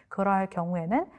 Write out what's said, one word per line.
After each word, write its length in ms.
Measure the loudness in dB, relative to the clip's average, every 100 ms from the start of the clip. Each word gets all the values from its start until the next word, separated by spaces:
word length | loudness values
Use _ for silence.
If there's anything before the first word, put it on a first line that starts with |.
| _
그러할 400 | -2 2 2 0
경우에는 560 | -2 -2 -2 0 0 0